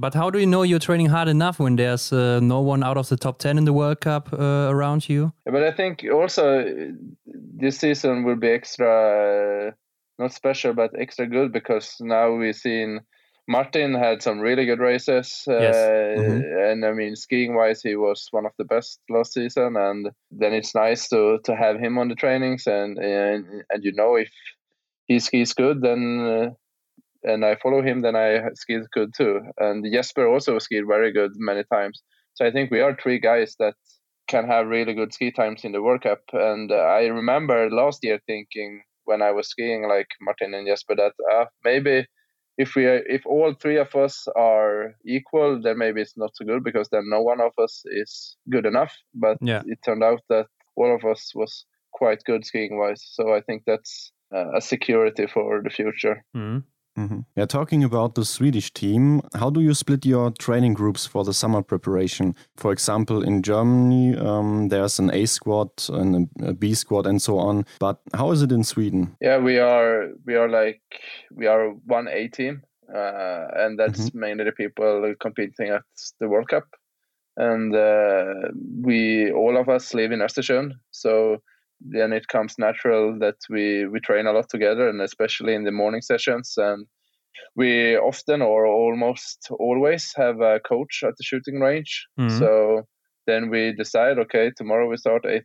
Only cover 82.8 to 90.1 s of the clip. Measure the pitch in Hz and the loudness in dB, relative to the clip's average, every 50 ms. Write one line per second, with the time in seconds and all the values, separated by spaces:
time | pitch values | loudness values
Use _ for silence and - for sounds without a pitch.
82.8 | - 123 113 110 107 110 110 107 107 104 104 - - - 110 107 104 104 101 101 | 0 0 2 2 2 0 0 0 -2 -2 -2 -4 -10 -8 -4 -2 -2 0 -2 -2
83.8 | 101 98 104 110 - - 104 104 110 110 107 110 110 - - 110 107 104 110 117 | -4 -4 -6 -6 -2 0 0 2 2 2 0 0 0 -2 -2 0 0 2 2 2
84.8 | 127 117 104 101 95 98 - - 110 107 - - 113 113 110 107 107 104 101 104 | 0 0 0 -2 -6 -6 -4 -4 -4 -2 -2 -4 -2 -2 -2 -2 -2 -4 -2 0
85.8 | 104 107 110 113 - - 127 117 - 139 120 120 123 - - 117 104 104 104 104 | -2 -2 -2 -4 -4 -2 -2 -2 0 -2 -2 -4 -4 -6 -4 -2 -2 -2 -2 -4
86.8 | 104 _ _ _ _ _ _ _ _ _ - - - - - 117 127 123 120 120 | -8 _ _ _ _ _ _ _ _ _ -20 -20 -20 -10 -4 0 0 2 2 2
87.8 | 117 117 113 107 - 127 135 - - 151 147 147 127 110 110 110 110 110 104 110 | 2 4 2 2 2 0 -2 -2 0 0 2 2 4 4 4 4 4 4 4 4
88.8 | 117 117 117 117 120 120 123 - - - - - - - 120 - 110 120 123 131 | 2 2 0 0 0 -2 -2 -4 -8 -16 -16 -16 -14 -12 -6 -4 -2 0 2 2
89.8 | 143 151 170 165 - - | 2 2 0 0 -4 -8